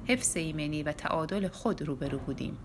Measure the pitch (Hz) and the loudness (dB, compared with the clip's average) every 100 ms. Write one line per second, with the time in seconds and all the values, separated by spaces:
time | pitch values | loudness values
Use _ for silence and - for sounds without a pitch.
0 | - 247 - 180 160 156 147 151 147 151 | 2 2 4 0 0 0 0 0 0 -2
1 | - 165 160 196 185 - 233 185 - 135 | 0 2 2 2 0 0 0 2 0 -2
2 | 139 135 - 123 127 147 | 0 -2 -2 -2 -2 -4